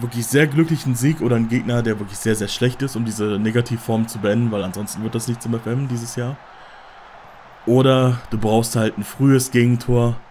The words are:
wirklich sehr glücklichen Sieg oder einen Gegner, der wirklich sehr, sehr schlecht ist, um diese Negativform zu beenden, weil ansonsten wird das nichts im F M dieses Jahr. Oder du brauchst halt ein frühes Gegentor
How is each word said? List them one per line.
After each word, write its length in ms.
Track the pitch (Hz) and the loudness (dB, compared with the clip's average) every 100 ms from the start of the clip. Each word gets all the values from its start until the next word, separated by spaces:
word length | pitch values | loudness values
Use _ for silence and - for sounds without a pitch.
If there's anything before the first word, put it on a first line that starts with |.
wirklich 260 | 120 117 113 | -6 -4 0
sehr 200 | 139 156 | 2 2
glücklichen 480 | 143 160 156 135 | 2 2 0 -2
Sieg 280 | 120 135 160 | 0 0 0
oder 140 | 123 117 | 2 2
einen 120 | 113 | 2
Gegner, 340 | 123 117 120 | 0 0 0
der 160 | 113 101 | 0 -2
wirklich 200 | 101 98 | -6 -6
sehr, 180 | 113 104 | -2 0
sehr 120 | 101 | -2
schlecht 340 | - 123 123 | -2 -2 0
ist, 120 | 135 | -6
um 100 | 110 | -4
diese 340 | 113 101 104 101 | -4 -2 -2 0
Negativform 680 | 110 117 120 117 - 113 113 | 0 0 0 -4 -2 -2 -2
zu 120 | 104 | -2
beenden, 320 | 101 113 120 | 0 2 2
weil 120 | 104 | 0
ansonsten 400 | 95 95 104 - | -4 -6 -8 -6
wird 120 | 110 | -6
das 140 | 117 120 | -4 -4
nichts 180 | 120 117 | -6 -4
im 80 | |
F 120 | 117 110 | -4 -2
M 220 | 123 139 | -4 -2
dieses 260 | 120 117 - | -6 -6 -8
Jahr. 200 | 123 143 - - - - - - - - - - - - - | -6 -8 -14 -20 -20 -20 -20 -20 -20 -20 -20 -20 -20 -8 2
Oder 520 | 127 131 131 127 123 - | 4 6 4 4 0 -4
du 80 | 110 | -2
brauchst 380 | 107 110 117 120 | 2 2 2 0
halt 200 | 110 - | 0 -2
ein 80 | |
frühes 460 | 101 - 139 135 131 | -8 0 4 4 4
Gegentor 680 | 123 120 120 - 120 117 113 - | 2 4 2 2 2 2 0 -8